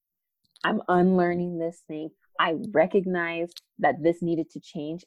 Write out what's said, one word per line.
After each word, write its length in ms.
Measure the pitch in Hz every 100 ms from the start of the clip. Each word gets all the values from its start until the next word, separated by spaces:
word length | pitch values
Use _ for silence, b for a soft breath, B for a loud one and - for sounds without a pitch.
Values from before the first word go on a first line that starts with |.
| _ _ _ _ _ _
I'm 180 | - 220 -
unlearning 720 | 180 185 185 175 175 180 170
this 240 | 165 - -
thing. 240 | 156 156 _ _ -
I 140 | 185 151 117
recognize 800 | 143 180 208 185 180 170 170 170 - _ -
that 220 | 151 135
this 200 | 160 170
needed 280 | 170 165 160
to 80 | 185
change, 420 | - 170 147 170